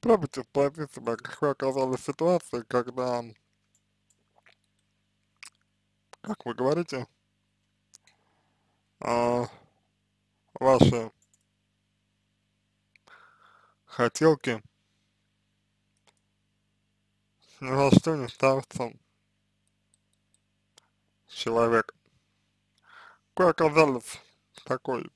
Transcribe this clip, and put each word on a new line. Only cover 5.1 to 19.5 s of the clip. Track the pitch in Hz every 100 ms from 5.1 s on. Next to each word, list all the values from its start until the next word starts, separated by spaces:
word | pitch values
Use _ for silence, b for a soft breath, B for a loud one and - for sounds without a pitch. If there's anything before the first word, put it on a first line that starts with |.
| _ _ _ - _ _ _ _ _ _ -
как | - 208
вы | 123
говорите, | 117 127 156 170 131 117 _ _ _ _ _ _ _ _ _ _ _ _ _ _ _ _ _ _ _
а, | - 120 120 120 117 b b b _ _ _ _ _ _ _
ваши | - 131 127 - 123 110 _ _ _ _ _ _ _ _ _ _ _ _ _ _ _ _ _ _ _ _ b b b b b b b
хотелки | _ - 120 - 156 151 - 113 - _ _ _ _ _ _ _ _ _ _ _ _ _ _ _ _ _ _ _ _ _ _ _ _ _ _ _ _ _
ни | 131
во | 135 139
что | - - 156
не | 123
ставятся | - 135 135 - - 120 - _ _ _ _ _